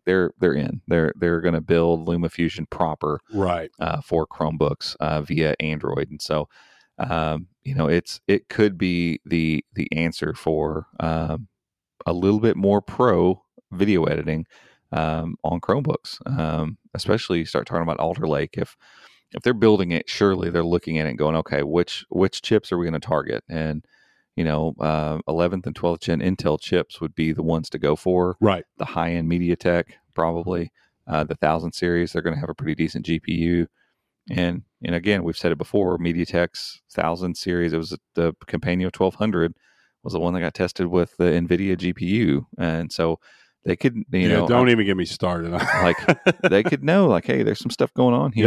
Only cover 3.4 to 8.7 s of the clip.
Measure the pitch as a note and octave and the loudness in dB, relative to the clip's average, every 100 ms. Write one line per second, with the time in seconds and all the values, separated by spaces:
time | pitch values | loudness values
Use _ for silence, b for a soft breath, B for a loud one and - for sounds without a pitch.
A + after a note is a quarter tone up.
3.4 | F#2 F2 D#2+ - E2 D#2 - E2 D#2 - | -2 -2 -6 -6 -4 -4 -2 -2 -2 -4
4.4 | D#2 D#2 D2+ C#2+ - - D#2 D#2 D2 D2+ | -4 0 0 -2 -8 -4 -2 -2 -2 0
5.4 | D#2 - D#2 D2+ C#2+ D#2 D#2+ D2+ - D2+ | 0 0 -4 -4 -4 -4 -6 -8 -4 -4
6.4 | D2 b b b b - - E2 D#2+ D#2 | -4 b b b b -8 -4 -2 -2 -4
7.4 | F2 _ C#3 C3+ D#2 E2+ - - - G2+ | -8 _ -6 0 2 2 0 -10 0 0
8.4 | - - G#2 | 0 2 2